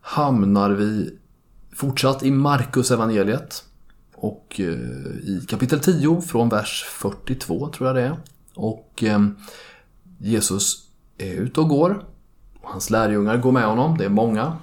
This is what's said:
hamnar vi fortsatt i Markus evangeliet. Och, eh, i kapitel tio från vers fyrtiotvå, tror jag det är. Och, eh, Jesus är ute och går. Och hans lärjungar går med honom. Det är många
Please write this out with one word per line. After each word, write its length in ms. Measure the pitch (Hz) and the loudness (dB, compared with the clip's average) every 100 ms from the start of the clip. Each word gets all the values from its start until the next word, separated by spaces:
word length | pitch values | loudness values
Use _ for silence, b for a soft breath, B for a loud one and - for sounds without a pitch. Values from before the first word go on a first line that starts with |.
hamnar 680 | - - 143 123 98 101 101 | -4 -2 2 2 4 4 4
vi 480 | 101 104 107 87 - _ _ _ - - - | 2 0 0 -4 -8 _ _ _ -20 -20 -6
fortsatt 480 | 139 127 147 135 | -4 0 0 2
i 80 | 135 | 2
Markus 600 | 135 139 120 120 131 123 | 2 4 2 2 0 2
evangeliet. 720 | 120 113 107 98 123 - - - _ - - _ - | 2 2 2 2 -2 -6 -16 -18 _ -20 -20 _ -8
Och, 400 | 104 - _ - | -8 -8 _ -6
eh, 60 | 90 78 60 64 69 - | -4 -4 -8 -10 -10 -10
i 220 | 67 95 - | -6 -6 -6
kapitel 300 | - 127 151 | -4 0 2
tio 420 | 160 165 143 170 | 2 2 2 2
från 280 | 175 117 117 | 0 0 2
vers 360 | 107 107 - - - | 0 -2 -8 -10 -6
fyrtiotvå, 680 | 98 - - 127 - 110 143 | -6 -6 -8 -6 -4 -6 -6
tror 180 | - 131 | -4 -2
jag 80 | 127 | 0
det 60 | |
är. 160 | 123 160 - - - - | -2 -4 -12 -20 -20 -6
Och, 480 | 107 110 - - | -6 -6 -12 -2
eh, 160 | 110 104 101 101 B B B B B _ - - | 2 4 2 0 B B B B B _ -20 -10
Jesus 680 | 101 110 - 95 - - - _ _ _ | -2 0 0 -2 -2 -4 -12 _ _ _
är 160 | 95 | -8
ute 260 | 90 120 - | -4 -2 0
och 100 | 160 | 2
går. 340 | 139 170 202 - - _ _ - - | 4 2 0 -8 -20 _ _ -20 -20
Och 80 | - | -14
hans 200 | 95 - | -10 0
lärjungar 480 | 110 107 104 104 120 | 2 2 2 2 2
går 140 | 127 | 4
med 140 | 127 110 | 4 4
honom. 320 | 113 147 160 | 2 2 2
Det 80 | 98 | 2
är 40 | |
många 480 | 101 117 107 135 160 | 2 2 0 -2 -6